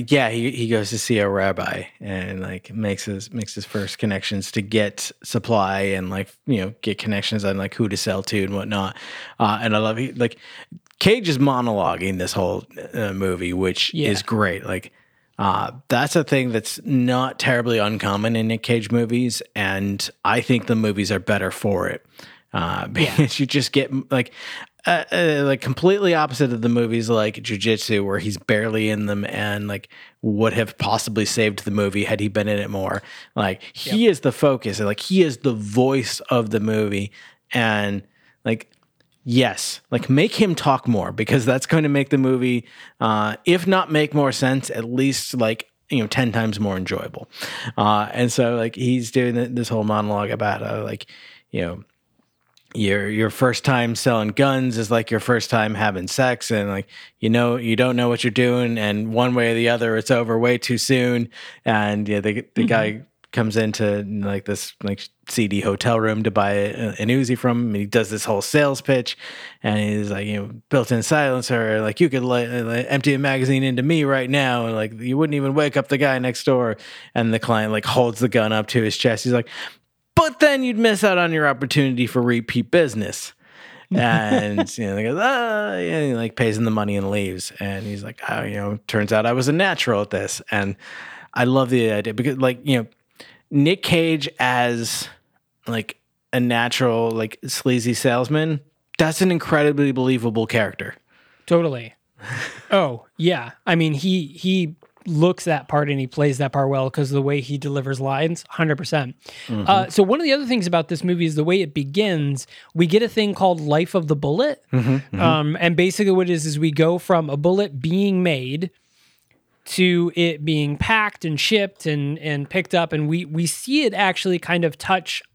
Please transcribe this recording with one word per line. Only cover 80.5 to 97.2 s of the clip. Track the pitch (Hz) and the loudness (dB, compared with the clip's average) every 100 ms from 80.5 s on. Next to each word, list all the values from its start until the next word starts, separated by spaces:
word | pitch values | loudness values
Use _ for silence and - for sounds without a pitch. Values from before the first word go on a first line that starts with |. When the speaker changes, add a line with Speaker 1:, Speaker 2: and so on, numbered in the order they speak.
| 277 254 | 4 0
Speaker 1:
you'd | 220 | 2
miss | 226 202 | 2 4
out | 208 180 | 2 4
on | 170 | 2
your | 160 147 | 2 2
opportunity | 127 135 147 135 123 123 | 2 0 2 2 2 0
for | 127 | 2
repeat | 120 120 113 120 107 | 2 2 0 -2 2
business." | 175 147 110 95 - - - _ - - - - | 4 4 0 -6 -6 -12 -16 _ -20 -20 -16 -4
And, | 190 120 113 107 262 104 104 | 2 4 4 2 0 0 -2
Speaker 2:
<laughs> | - - | -2 -4
Speaker 1:
you | 104 | -4
know, | 98 | -2
they | |
go, | 113 156 | -2 0
"Ah," | 240 262 233 214 208 185 | 0 0 -2 -2 -4 -4
and | 175 160 143 | -2 0 0
he, | 117 | -2
like, | 113 - | -2 0
pays | 117 107 | 0 2
him | 113 | 0
the | |
money | 110 104 101 | 0 0 -2
and | 98 | -2
leaves. | 104 98 92 - - | -2 -4 -6 -10 -8
And | 101 98 101 | -8 -8 -8
he's | 101 | -10
like, | 101 - - | -10 -12 -8
"Oh, | 107 | -6
you | 107 104 | -6 -6
know, | 101 107 - | -6 -6 -4
turns | 110 104 | -2 2
out | 110 113 | 2 2
I | |
was | 123 127 | 2 2
a | |
natural | 160 190 170 - 101 | 2 2 0 0 0
at | 104 | 0
this." | 98 98 - - | -2 -4 -8 -4
And | 104 98 98 - - - - - | -2 -2 -6 -12 -18 -18 -18 -8
I | - 123 | 0 4
love | 131 127 | 4 4
the | 127 113 | 4 4
idea | 104 107 | 2 -2
because, | 107 123 131 | -4 -4 0
like, | 131 123 143 | 0 0 0
you | 127 | 0
know, | 110 _ _ - - - - | 0 _ _ -20 -20 -20 -2
Nick | 143 147 190 | 4 4 4
Cage | - 170 165 160 139 - | 2 2 2 0 -4 -2
as, | 127 127 123 120 113 - - - _ _ _ _ - | 0 2 0 0 -4 -6 -8 -14 _ _ _ _ -8
like, | 113 104 - _ _ _ | -6 -6 -12 _ _ _
a | 127 | -2
natural, | 123 120 120 - 127 117 113 | 0 0 0 0 0 2 0
like, | 113 | -2